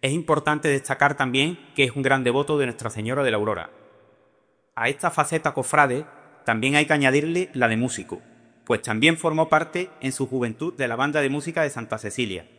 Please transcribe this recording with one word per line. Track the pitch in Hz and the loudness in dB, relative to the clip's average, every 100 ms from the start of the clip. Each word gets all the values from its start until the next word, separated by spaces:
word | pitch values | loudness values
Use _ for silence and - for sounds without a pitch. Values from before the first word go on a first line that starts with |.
Es | 135 | 0
importante | 151 160 151 147 151 151 | -2 0 0 2 0 2
destacar | 135 - 135 143 143 | 0 0 2 2 2
también | 131 127 147 175 - - | -2 2 0 -2 -12 0
que | |
es | 135 131 | 0 2
un | |
gran | 135 135 | 2 2
devoto | 123 127 143 151 | 2 0 0 0
de | 131 | 0
Nuestra | 113 113 | -2 -8
Señora | 110 110 131 | -6 -4 0
de | 135 | 0
la | 107 | 0
Aurora. | 107 95 82 - - _ _ _ _ _ _ _ _ - | 0 -2 -8 -16 -20 _ _ _ _ _ _ _ _ -4
A | 117 | -2
esta | 143 175 | 0 -2
faceta | - 143 160 160 | 0 0 0 -2
cofrade | 143 127 151 143 123 151 - - - - | -2 0 2 2 2 -6 -16 -20 -12 -4
también | 110 127 147 | -2 4 4
hay | 151 | 4
que | |
añadirle | 151 139 135 156 170 180 | 4 4 4 2 -2 -4
la | 131 120 | 0 2
de | 110 | 2
músico, | 123 - 90 92 - - _ _ - | -2 -4 -10 -12 -14 -20 _ _ -2
pues | 110 | -2
también | - 110 143 165 | -2 2 2 4
formó | 170 156 160 | 0 0 2
parte | 156 160 175 185 - | 2 0 -8 -8 -6
en | 135 | -6
su | 131 131 | -4 -4
juventud | 131 123 110 160 | -2 -4 -4 -8
de | - 127 | -4 -4
la | 117 | -2
banda | 139 151 | 0 0
de | 139 | 0
música | 143 147 170 | -2 -4 -2
de | 151 | -2
Santa | 127 107 110 | -2 -8 -6
Cecilia | 107 - 117 90 80 | -6 -4 -4 -6 -12